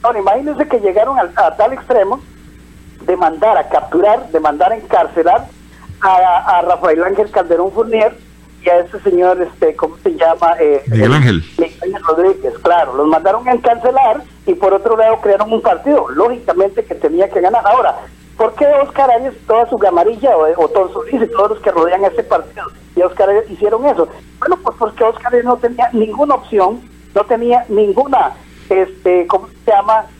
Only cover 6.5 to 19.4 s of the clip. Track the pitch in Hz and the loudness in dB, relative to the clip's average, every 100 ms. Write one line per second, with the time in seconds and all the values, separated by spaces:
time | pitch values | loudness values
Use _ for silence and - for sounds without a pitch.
6.5 | 180 170 175 175 160 180 196 208 202 175 | 0 0 0 0 0 0 -2 0 -2 0
7.5 | 170 190 202 226 220 214 - - - - | 0 0 -2 -2 0 0 -2 -20 -20 -20
8.5 | - 180 175 175 170 202 175 180 185 175 | -6 0 0 0 -4 0 2 2 0 -4
9.5 | - 160 156 160 160 196 160 165 165 170 | -2 -2 0 -6 -4 -6 0 0 2 0
10.5 | 170 151 143 131 110 107 151 127 87 80 | 2 2 0 0 0 2 4 2 0 -4
11.5 | - 165 - 185 196 - 160 185 190 - | -4 -4 -4 -8 -4 -2 2 2 0 -4
12.5 | - - 175 147 131 151 160 170 220 247 | -4 0 2 0 0 0 2 0 -2 -2
13.5 | 247 240 233 247 262 254 294 - - - | 0 0 0 0 2 2 0 -6 -10 -4
14.5 | 175 190 190 226 220 220 220 208 202 214 | 0 2 2 0 2 2 2 0 0 0
15.5 | 226 226 175 277 285 131 139 226 247 - | 0 0 0 2 0 0 0 0 0 -4
16.5 | 170 196 196 220 175 - 165 196 - 180 | 0 0 -2 -6 -4 -2 0 0 0 0
17.5 | 240 202 247 175 - - - - - 220 | 2 2 2 2 -2 -12 -20 -20 -2 -2
18.5 | - 285 285 277 - 269 240 262 - | 2 2 2 0 0 2 2 -2 -10